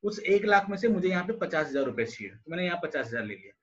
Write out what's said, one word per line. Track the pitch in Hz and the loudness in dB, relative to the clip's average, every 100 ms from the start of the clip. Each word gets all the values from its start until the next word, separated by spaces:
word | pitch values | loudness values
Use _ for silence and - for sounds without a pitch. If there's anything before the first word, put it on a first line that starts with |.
उस | 202 208 | -6 -2
एक | 185 202 214 | 2 4 6
लाख | 202 196 | 4 4
में | 190 | 0
से | 233 | 2
मुझे | 196 180 | 2 2
यहाँ | 180 180 | 2 -2
पे | 220 | -2
पचास | 160 160 147 | -2 0 0
हजार | 139 | 0
रुपए | 135 113 117 | 0 0 -2
चाहिए, | - 98 | -4 -12
तो | 107 156 | -12 -8
मैंने | 170 180 | -4 -2
यहाँ | 170 | -2
पचास | 156 147 120 | -2 -4 -2
हजार | 117 107 | -4 -6
ले | 98 | -8
लिया। | 95 - | -14 -20